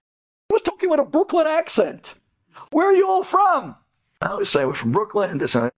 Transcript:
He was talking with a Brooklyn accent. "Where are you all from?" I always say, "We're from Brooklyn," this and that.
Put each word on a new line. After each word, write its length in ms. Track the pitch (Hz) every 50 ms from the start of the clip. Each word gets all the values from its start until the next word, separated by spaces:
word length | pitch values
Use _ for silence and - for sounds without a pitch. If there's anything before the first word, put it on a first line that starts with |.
| _ _ _ _ _ _ _ _ _ _
He 40 | 415
was 100 | 440 -
talking 280 | - - - - 370
with 100 | 320 294
a 40 | 277
Brooklyn 440 | 294 - 302 381 - - 349 320 311
accent. 680 | 311 330 330 - - - 196 156 - - - - - - _ _ _ _ _ _ _ - - -
"Where 160 | - - 349 392
are 60 | 392
you 140 | 370 392 381
all 160 | 381 370 -
from?" 500 | - - 370 403 403 349 285 208 151 120 - _ _ _ _ _ _ _ _
I 60 | - -
always 220 | - - 202 -
say, 140 | - 147 135
"We're 100 | 131 127
from 180 | - - 113 120
Brooklyn," 460 | 185 214 208 - 208 202 180 180 139
this 180 | 156 127 -
and 80 | 123 117
that. 100 | 120 -